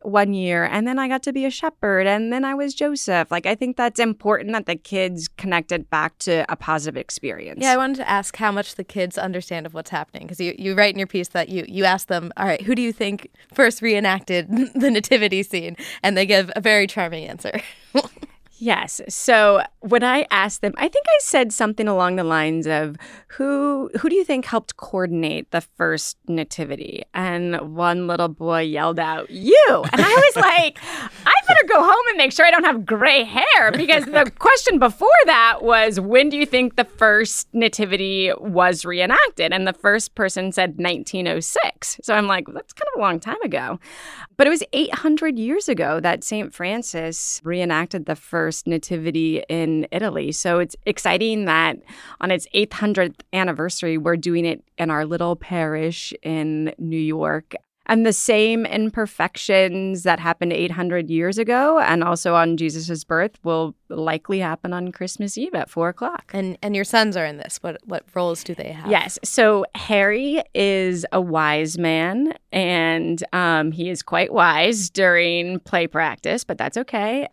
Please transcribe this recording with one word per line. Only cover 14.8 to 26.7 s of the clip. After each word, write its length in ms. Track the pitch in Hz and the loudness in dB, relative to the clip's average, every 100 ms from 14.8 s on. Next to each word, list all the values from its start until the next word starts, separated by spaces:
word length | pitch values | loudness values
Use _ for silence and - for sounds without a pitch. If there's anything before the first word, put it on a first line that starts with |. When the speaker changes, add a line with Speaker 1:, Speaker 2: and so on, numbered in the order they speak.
| 277 | 2
Speaker 2:
nativity 540 | 220 208 247 208 190 | 2 2 2 2 -2
scene?" 320 | 196 185 165 165 - - | -4 -6 -8 -12 -14 -4
And 160 | 196 185 | -2 2
they 80 | 190 | 4
give 260 | 196 185 - | 4 2 -2
a 40 | |
very 280 | 214 214 190 | 2 4 2
charming 380 | - 175 165 156 | -2 -6 -6 -12
answer. 360 | - - - - - _ | -12 -10 -10 -10 -20 _
<laughs> 80 | 254 - - - _ _ - | -2 -2 -8 -20 _ _ -10
Speaker 1:
Yes. 380 | 233 196 - - - | -2 -2 -4 -10 -12
So 540 | - - 226 208 202 - _ | -6 4 6 6 4 2 _
when 240 | 214 240 | 0 2
I 240 | 247 262 - | 2 0 0
asked 280 | 202 190 - | 0 0 -2
them, 140 | 202 - | -6 -2
I 140 | 330 | -2
think 160 | 554 587 | 0 2
I 100 | 622 | 2
said 320 | - 285 240 | 4 0 0
something 340 | - 214 214 214 | 0 -4 -2 -2
along 300 | 190 180 180 | 2 0 0
the 80 | 165 | 0
lines 420 | 160 156 160 156 | 0 0 -2 -2
of, 300 | 151 151 151 - - _ | -2 -2 -8 -18 -20 _
"Who, 600 | - 269 285 285 277 269 - | -6 -2 0 0 -2 -4 -2
who 120 | 320 | 0
do 80 | 370 | 0
you 80 | 349 | 0
think 180 | 269 | -2
helped 320 | 247 226 - - | -2 -4 -4 -16
coordinate 760 | - 190 185 170 156 156 151 | -8 -4 -2 -2 -2 -4 -4
the 100 | 170 | -6
first 560 | - - 165 156 - - - | -6 -4 -2 -2 -6 -12 -6
nativity?" 760 | 165 156 - 147 | -6 -4 -8 -8